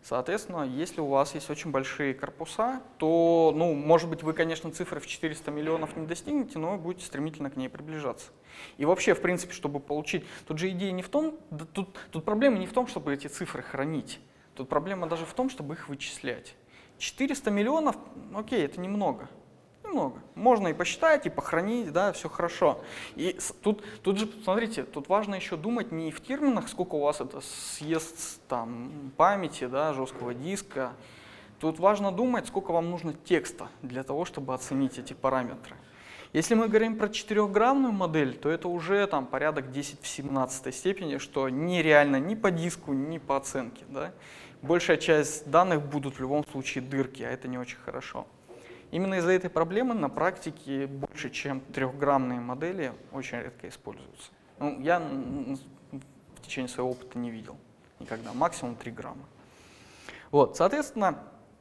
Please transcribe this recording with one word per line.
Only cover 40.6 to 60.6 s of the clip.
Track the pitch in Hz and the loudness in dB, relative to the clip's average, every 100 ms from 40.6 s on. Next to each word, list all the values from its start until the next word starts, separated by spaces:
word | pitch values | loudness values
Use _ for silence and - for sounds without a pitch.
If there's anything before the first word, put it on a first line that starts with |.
| 135 | -8
степени, | 127 185 196 175 139 | -2 -2 -2 -4 -6
что | - - 135 | -4 -2 0
нереально | 131 165 180 160 147 147 135 | 0 0 2 8 8 8 4
ни | 156 220 | 2 2
по | 202 | 2
диску, | 170 170 - - | 2 0 -4 -4
ни | 135 143 165 | -2 -2 -6
по | - 135 | 0 -2
оценке, | 135 143 120 117 - | 0 -6 -6 -10 -12
да. | 135 160 - - - - - | -8 -8 -10 -20 -20 -20 -14
Большая | 135 170 175 165 | 2 2 6 4
часть | - 156 147 - - | 6 6 6 -2 4
данных | 156 185 160 | 6 6 4
будут | 143 147 139 - | 0 -4 -4 -4
в | |
любом | 131 147 147 | -2 -2 -2
случае | 135 131 - | -6 -4 -6
дырки, | 131 135 131 - | -2 -2 -2 -2
а | 117 | -6
это | 123 127 | -6 -6
не | 127 | -8
очень | 123 - | -8 -12
хорошо. | - - - - - - - - - - - | -10 -10 -8 -12 -12 -16 -20 -20 -20 -20 -8
Именно | 165 190 190 | -2 0 2
из-за | 170 | 4
этой | 185 185 | 4 4
проблемы | 160 165 196 254 | 0 2 2 0
на | 220 143 | 0 -2
практике | - 165 180 - 151 139 139 139 | 2 0 0 -8 -10 -6 -4 -4
больше, | 139 135 - 127 | -6 -10 -8 -8
чем | - 143 131 | -6 -6 -6
трёхграммные | 131 - 131 139 143 139 127 123 | -6 -2 -2 0 4 4 2 -4
модели | 120 127 160 190 143 - - | -6 -4 -4 -4 -6 -6 -12
очень | 135 127 120 | -10 -8 -8
редко | 139 - - | -8 -12 -16
используются. | - - - - - - _ - - | -14 -14 -14 -18 -20 -20 _ -20 -8
Ну, | 147 139 | -6 -4
я, | 139 175 | 2 2
м, | 160 135 127 139 127 135 - - - | 0 -4 -4 -6 -6 -8 -10 -20 -14
м, | 139 - - - - | -14 -14 -20 -20 -20
в | |
течение | - - 127 | -10 -6 -6
своего | 123 127 | -2 -2
опыта | 123 - 123 | -4 -8 -6
не | 120 | -6
видел | 113 110 - - - - _ | -8 -14 -18 -20 -20 -20 _
никогда, | - 110 117 | -10 -8 -8
максимум | 117 165 - 127 113 | -2 -2 -2 -8 -8
три | 123 | -10
грамма. | 117 - - - - - - - - - - - - - | -10 -12 -14 -18 -20 -20 -20 -20 -20 -20 -20 -18 -18 2
Вот, | 147 131 | 6 6
соответственно, | - | 6